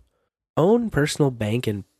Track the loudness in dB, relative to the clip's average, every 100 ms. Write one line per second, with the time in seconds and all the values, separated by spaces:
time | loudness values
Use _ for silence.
0 | _ _ _ _ _ 0 2 2 2 0
1 | -2 0 0 0 -2 -2 -2 -6 -8 _